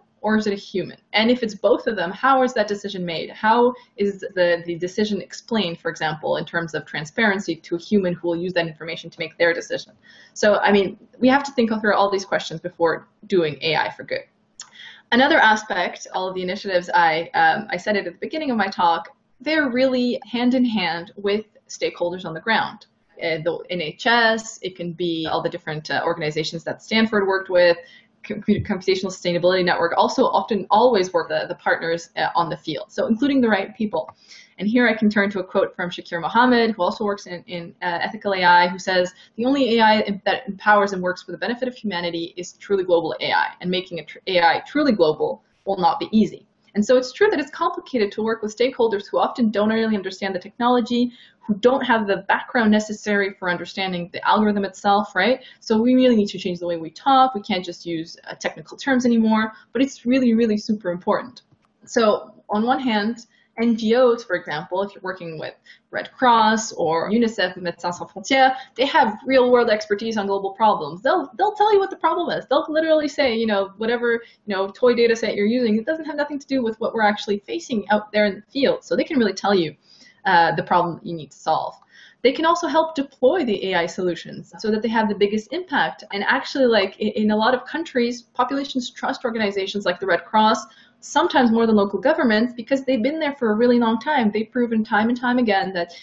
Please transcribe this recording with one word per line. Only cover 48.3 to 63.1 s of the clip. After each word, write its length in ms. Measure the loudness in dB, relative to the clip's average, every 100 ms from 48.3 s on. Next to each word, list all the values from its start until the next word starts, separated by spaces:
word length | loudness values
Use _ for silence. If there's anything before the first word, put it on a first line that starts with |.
| -4
with 120 | -6 -2
stakeholders 520 | -2 2 0 0 -4
who 80 | -2
often 320 | -2 0 0
don't 200 | 2 0
really 260 | 0 0 -2
understand 400 | -4 -8 -6 -6
the 40 |
technology, 720 | -10 -2 2 2 2 -2 -2 -4 -20 _
who 160 | -6 2
don't 260 | 2 2
have 240 | 0 0 0
the 120 | -2 0
background 420 | -4 -2 0 4
necessary 640 | 2 0 -8 -2 0 -2 -4
for 100 | -6
understanding 640 | -6 -6 -6 -6 -6 -8
the 140 | -4 0
algorithm 360 | 2 4 2
itself, 520 | -4 -2 2 2 2 0
right? 280 | 0 0 -4 -16
So 220 | 0 2
we 140 | 4 6
really 200 | 6 4
need 120 | 2
to 100 | -2
change 220 | -6 -6
the 80 | -4
way 100 | -6
we 140 | -8
talk. 420 | -4 2 4 4
We 80 | 0
can't 240 | -4 -4 -4
just 200 | -10 -8
use, 300 | -6 -8 -14 -18
uh, 60 | -10
technical 420 | -10 -10 -18 -10
terms 300 | 0 2 2
anymore, 460 | 2 4 2 0 -8 _
but 80 | -2
it's 240 | -2 -2 0
really, 300 | 2 4 4
really 220 | 2 0
super 340 | -2 -4 -4
important. 520 | -6 -2 -2 -4 -18 _ _ _ _ -4
So 480 | 2 2 2 -4 -20 -6
on 140 | -2
one 160 | 0 0
hand, 460 | 0 -2 -2